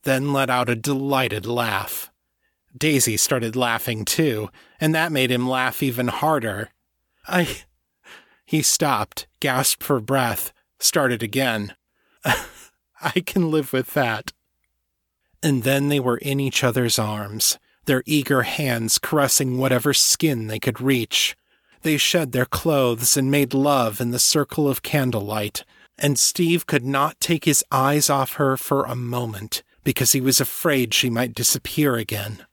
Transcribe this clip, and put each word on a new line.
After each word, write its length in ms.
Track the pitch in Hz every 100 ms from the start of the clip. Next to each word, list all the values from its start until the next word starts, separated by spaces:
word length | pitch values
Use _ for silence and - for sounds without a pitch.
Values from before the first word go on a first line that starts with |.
then 320 | - 131 143
let 160 | 139 131
out 180 | 123 120
a 80 | 117
delighted 680 | 143 135 139 135 127 107 101
laugh. 640 | 120 117 98 - - - _ _ _ _ _ _ 123
Daisy 400 | 156 139 120 107
started 400 | - 131 113 123
laughing 480 | 123 113 - 110
too, 460 | 104 - 156 110 104 - - _
and 160 | 156
that 160 | 160 147
made 200 | 147 127
him 180 | 123 127
laugh 340 | 127 127 -
even 260 | 139 120 123
harder. 600 | - 151 151 113 98 110 _ _ _ _ _ -
"I," 360 | 180 170 - - _ _ _ - - _ _
he 160 | _ 156
stopped, 640 | 139 - 147 117 104 - - _
gasped 420 | 143 127 139 -
for 180 | - 135
breath, 520 | 110 135 120 104 - _ _ _
started 440 | - 160 131 120
again. 540 | 113 123 135 110 104 - _ _
<laughs> 260 | _ _ - - - - - _ _ _
"I 200 | 170 185
can 260 | 180 196 165
live 220 | 156 135
with 220 | 131 123
that." 400 | 151 123 107 - _ _ _ _ _ _ _ _ _ _ _
And 200 | 160 135
then 260 | 120 139 143
they 120 | 143
were 180 | 123 120
in 220 | 143 139
each 240 | 135 -
other's 340 | 127 123 120 117
arms, 600 | 107 107 101 104 - - _ _
their 180 | - 131 -
eager 360 | 151 131 135
hands 560 | 120 - 139 117 113 -
caressing 600 | - 156 135 - 135 127
whatever 360 | 131 127 147
skin 520 | 123 - - 160 123 110
they 120 | 110
could 220 | - 110
reach. 560 | 127 131 110 - - - _ _ _ _
They 140 | 160 151
shed 360 | - 180 143
their 140 | 123 123
clothes 720 | - 165 143 123 117 127 143
and 140 | 135
made 240 | 143 135
love 460 | 135 143 139 113 104
in 100 | 120
the 80 | 123
circle 500 | - 156 143 - 147
of 140 | 131
candlelight, 800 | - 151 127 117 101 107 104 - - _ _ -
and 220 | 143 135
Steve 480 | - - 165 170 -
could 180 | 151
not 360 | 127 139 151 -
take 240 | - 165
his 200 | - 139 -
eyes 400 | 135 135 147 143
off 240 | 139 131
her 220 | - 139 131
for 280 | - 139
a 100 | 123 123
moment, 680 | 120 123 117 101 107 - _ _
because 280 | - 120 120
he 80 | 139
was 200 | 127 123
afraid 520 | 131 - 170 139 117
she 160 | - 127
might 260 | 117 123
disappear 600 | 113 120 131 - - 147 117
again. 480 | 107 107 101 95 -